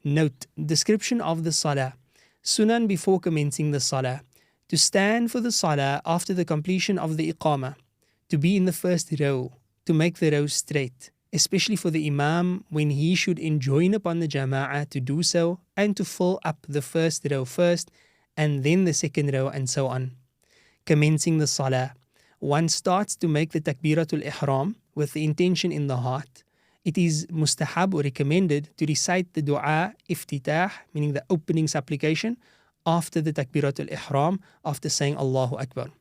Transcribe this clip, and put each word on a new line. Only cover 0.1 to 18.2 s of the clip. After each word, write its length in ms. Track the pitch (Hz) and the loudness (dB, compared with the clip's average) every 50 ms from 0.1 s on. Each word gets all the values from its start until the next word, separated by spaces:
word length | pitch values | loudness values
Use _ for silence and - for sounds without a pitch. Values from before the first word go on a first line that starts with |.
| 143 156 160 151 - _ - _ _ | 2 2 2 2 0 _ -20 _ _
description 640 | - 156 151 165 151 - - 214 214 - - 247 233 | -8 -4 0 0 0 2 2 2 2 2 -2 -2 -2
of 240 | - 156 165 165 160 | 0 -2 -2 -2 -2
the 80 | 165 | -2
salah. 440 | 151 - - 156 143 139 131 131 - _ _ _ _ _ _ _ _ _ _ | -2 0 0 0 0 0 -2 -4 -6 _ _ _ _ _ _ _ _ _ _
Sunan 440 | - - - 214 214 233 233 233 | -2 2 2 4 4 4 2 2
before 320 | 208 196 165 - 202 190 180 | 2 0 0 2 2 2 2
commencing 500 | - 175 165 151 147 143 - - 151 151 | 2 0 0 2 0 0 0 0 0 0
the 100 | 147 139 | 0 0
salah. 420 | - - 143 131 131 123 127 143 - _ _ _ _ _ _ _ _ _ | 0 0 -2 0 -2 -2 -4 -6 -10 _ _ _ _ _ _ _ _ _
To 80 | 180 | 0
stand 520 | 156 - - - 196 196 202 220 233 233 226 | 2 2 4 4 2 2 4 2 2 0 0
for 100 | - 247 | -2 -2
the 100 | 226 240 | -2 0
salah 500 | 214 - - 165 147 143 139 135 139 147 - | -2 0 0 2 2 2 0 0 -2 -2 -2
after 280 | - 165 175 - - 190 | -2 -2 -2 -2 -2 -2
the 120 | 180 170 | -2 0
completion 520 | - 170 151 151 180 185 185 - - 196 | 0 -2 -2 0 -2 -2 0 0 0 0
of 200 | - - 160 160 | 0 -2 -2 -2
the 140 | 156 160 160 | -2 -2 -4
iqamah. 440 | 165 _ - 156 147 135 131 131 147 - _ _ _ _ _ _ _ _ _ _ | -4 _ 0 0 0 0 -4 -8 -10 -14 _ _ _ _ _ _ _ _ _ _
To 80 | - 147 | 0 2
be 160 | 139 175 202 | 4 4 4
in 100 | 196 185 | 4 2
the 80 | 185 170 | 2 0
first 400 | - - 180 180 160 - - 160 143 | 0 0 0 0 0 -2 -4 -2 0
row. 320 | 151 143 139 131 127 127 - _ _ _ _ _ _ | 0 0 0 -2 -4 -6 -12 _ _ _ _ _ _
To 80 | - 165 | 0 2
make 240 | 156 160 175 170 | 4 2 2 0
the 140 | - 170 156 | 2 2 2
row 160 | 147 147 147 | 2 2 0
straight, 640 | 147 - - - - 151 147 135 127 - _ - - _ _ _ _ | 0 -2 -6 -6 -2 -2 -2 -2 -4 -8 _ -20 -20 _ _ _ _
especially 440 | - 165 - - - 190 - - 214 | -2 -2 0 2 2 0 2 0 -2
for 160 | 175 - 175 | 0 0 -2
the 160 | 156 160 151 | -2 0 0
imam 560 | 151 143 143 147 151 160 175 175 180 180 - - _ | 0 0 2 2 2 2 2 0 0 -2 -4 -8 _
when 200 | 151 151 151 147 | -2 0 0 0
he 240 | 143 139 151 170 185 | 2 2 2 2 2
should 240 | 175 - 196 175 | 2 2 -2 -2
enjoin 560 | - - 160 151 151 127 139 135 151 175 185 208 | -2 -2 -2 -2 0 0 2 2 4 4 2 2
upon 280 | 214 - 175 165 170 | 0 -2 -2 -2 -2
the 60 | 165 | -2
jama'ah 600 | 151 143 139 135 131 135 135 139 131 139 143 147 151 | -2 -2 -2 -2 -2 -2 -2 -2 -2 -4 -6 -6 -4
to 100 | - 139 | -6 -6
do 220 | 127 131 139 160 | -4 -2 -2 0
so, 380 | 175 - - 170 170 170 180 - _ _ _ | 0 2 2 2 2 2 -2 -4 _ _ _
and 180 | - 202 214 196 | 0 0 0 0
to 80 | - 190 | -2 -4
fill 340 | - - - 180 180 190 - - | -6 -2 0 0 0 0 0 -4
up 220 | 156 156 _ - | -6 -6 _ -10
the 140 | - 143 147 | -6 -6 -6
first 460 | 135 - - 165 165 165 156 - - 143 | -6 -2 -2 0 0 0 -2 -4 -4 -4
row 160 | 143 135 131 | -2 -2 -4
first, 460 | 127 - - 175 175 175 170 - _ _ _ _ _ _ _ | -4 0 2 2 2 2 0 -4 _ _ _ _ _ _ _